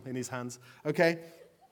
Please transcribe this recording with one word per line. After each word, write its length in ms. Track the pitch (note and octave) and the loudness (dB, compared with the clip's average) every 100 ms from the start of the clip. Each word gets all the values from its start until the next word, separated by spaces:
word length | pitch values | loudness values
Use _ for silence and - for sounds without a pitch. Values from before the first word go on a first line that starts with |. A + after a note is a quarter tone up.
| C3+ | -6
in 100 | B2+ | -6
his 140 | B2 | -4
hands. 300 | B2+ B2 - - - D3+ | -6 -8 -10 -18 -8 -2
Okay? 340 | D3+ E3 E3+ - - - _ - | 4 4 4 -6 -20 -20 _ -20